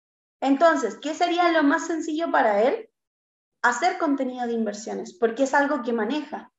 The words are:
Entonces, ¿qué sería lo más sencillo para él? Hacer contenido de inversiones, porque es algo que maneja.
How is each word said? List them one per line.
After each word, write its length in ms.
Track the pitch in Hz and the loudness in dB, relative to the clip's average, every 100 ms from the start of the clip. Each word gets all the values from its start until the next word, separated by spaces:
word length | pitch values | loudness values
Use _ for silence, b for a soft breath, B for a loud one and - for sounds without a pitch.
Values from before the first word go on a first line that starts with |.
| _ _ _ _ | _ _ _ _
Entonces, 560 | 262 269 330 302 226 - | 0 4 4 4 0 -6
¿qué 120 | 285 | -8
sería 360 | 311 349 339 349 | -2 0 2 2
lo 100 | 330 | 4
más 240 | 285 320 - | 4 2 0
sencillo 420 | 320 311 311 330 | -4 -4 -4 0
para 320 | 277 233 202 | 2 2 4
él? 260 | 240 466 - _ _ _ _ _ _ _ | 2 0 -6 _ _ _ _ _ _ _
Hacer 360 | 240 240 349 359 | 0 2 0 0
contenido 480 | 330 269 254 254 240 | -2 -2 -2 -6 -4
de 60 | |
inversiones, 640 | 233 214 208 214 196 220 | -2 -4 -6 -10 -10 -10
porque 300 | - 226 226 | -2 -2 0
es 100 | 269 | 0
algo 280 | 294 285 294 | 2 0 -2
que 120 | 247 | -2
maneja. 580 | 233 214 302 294 - - | -4 -2 -4 -6 -12 -16